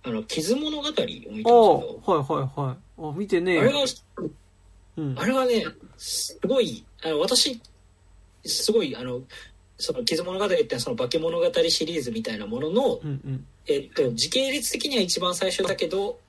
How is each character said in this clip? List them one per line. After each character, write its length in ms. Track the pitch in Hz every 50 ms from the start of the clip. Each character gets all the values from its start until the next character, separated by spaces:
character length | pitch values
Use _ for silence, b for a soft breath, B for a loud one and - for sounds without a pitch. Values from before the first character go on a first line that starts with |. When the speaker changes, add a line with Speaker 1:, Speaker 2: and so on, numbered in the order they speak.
Speaker 1:
あ 80 | - -
の、 120 | 113 110
傷 340 | 110 - - 160 - 190 240
物 240 | 285 302 302 302 294
語 20 |
を 0 |
見 120 | 285 302 294
た 80 | -
ん 40 | -
で 100 | - -
す 200 | - - - 208
け 60 | 220
ど。 600 | 220 233 240 240 220 196 151 - - - - - -
Speaker 2:
あ、 40 | -
は 80 | 185 151
い 40 | 139
は 280 | 139 156 143 135 131 -
い 40 | 147
は 120 | 139 131
い。 380 | 127 - - - - - 165 151
あ、 20 | 143
見 120 | 175 208 196
て 120 | 196 170
ね 120 | 175 185
え 20 | 175
よ。 40 | 160
Speaker 1:
あ 20 | 202
れ 80 | 254
は、 120 | 285 285 277 254 - - _ _ _ - 170 160 - - _ _ _ _ _ - - - - - - 165
Speaker 2:
う 40 |
ん。 160 | 156 139 131 127
Speaker 1:
あ 60 | 175
れ 60 | 220
は 120 | 262 262 262
ね、 220 | 247 240 214 - - - - - - - -
す 400 | - - - - - - - - -
ご 140 | 185 269 262
い、 260 | 226 170 - - - - - -
あ 60 | - 160
の、 120 | 156 147
私、 400 | 175 208 247 247 - 302 247 226 - - _ _ _ _ _ _ _ _ - - - _ _ _ -
す 280 | 165 - - - -
ご 100 | 214 226
い、 140 | 180 135 123
あ 60 | 113
の、 180 | 127 127 123 127 131 B B B B B B - _ _ _ -
そ 140 | - -
の、 120 | - 127 117
傷 180 | - 165 160
物 160 | 175 180 185 190
語 80 | 208
っ 20 | 196
て 300 | 180 160 147 - 135 123
そ 100 | - 143
の 80 | 120
化 120 | 117 127 123
け 100 | - 160
物 200 | 160 165 165 170
語 60 | 170 175 - - - -
シ 160 | - - 160
リ 140 | 160 170 160
ー 40 |
ズ 80 | 131 123
み 120 | 110 113
た 100 | 110 117
い 60 | 110 107
な 80 | 107
も 140 | 101 113 127
の 100 | 147 156
の、 300 | 180 240 277 226 - -
Speaker 2:
う 40 | 156
ん 40 | 151
う 20 |
ん。 340 | 139 135 - 139 131 131 - - - _ -
Speaker 1:
え 120 | - 147 139
っ 120 | 135 -
と、 220 | - - 143 123
時 180 | 117 113 - -
系 220 | - 262 269 269
列 180 | 269 294 226 -
的 180 | - - - 302
に 80 | 277
は 60 | 233
一 180 | 185 175 - -
番 140 | 180 180 180
最 160 | - 190 185
初 140 | 180 - -
だ 120 | - 190
け 120 | - 180 165
ど 320 | 180 196 196 - 480 - _